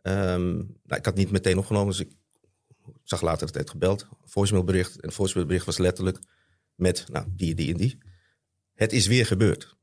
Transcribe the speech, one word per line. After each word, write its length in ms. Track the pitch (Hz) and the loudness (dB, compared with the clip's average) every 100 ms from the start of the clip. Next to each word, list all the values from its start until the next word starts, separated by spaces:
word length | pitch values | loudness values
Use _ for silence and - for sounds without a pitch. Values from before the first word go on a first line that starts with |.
Ehm, 540 | 95 98 92 90 90 82 | -2 0 0 0 0 -2
nou, 380 | 98 - _ - | -6 -14 _ -4
ik 80 | - | -2
had 100 | 98 | 0
niet 160 | 95 | 2
meteen 260 | 98 95 92 | 2 2 2
opgenomen, 300 | 98 104 101 | 2 0 0
dus 100 | 95 | -2
ik 120 | - _ _ _ _ _ _ _ - - | -8 _ _ _ _ _ _ _ -20 -20
zag 180 | - - | -6 -2
later 240 | 82 80 78 | 0 -2 -4
dat 80 | |
hij 80 | - | -6
had 80 | - | -8
gebeld. 360 | - 90 101 - - _ | 0 0 0 -6 -20 _
Voicemailbericht. 720 | - 98 101 90 92 90 - | 0 2 2 2 0 0 -8
En 80 | 80 | -12
het 60 | |
voicemailbericht 520 | - 95 92 80 90 85 | -4 -2 0 0 -2 -2
was 120 | 82 | 0
letterlijk 400 | 90 - 92 87 - _ _ _ _ - | 0 2 -4 -4 -12 _ _ _ _ -2
met, 300 | 90 90 - | 0 0 -6
nou, 140 | - 92 | -8 -8
die, 260 | 92 87 80 | -4 -4 -2
die 160 | 80 | -2
en 60 | 85 | 0
die. 200 | 113 - - - _ _ _ _ _ | -2 -2 -20 -20 _ _ _ _ _
"Het 200 | _ 110 | _ 0
is 140 | 123 98 | 2 4
weer 180 | 127 110 | 4 4
gebeurd." 500 | 98 107 - - _ | 4 2 2 -8 _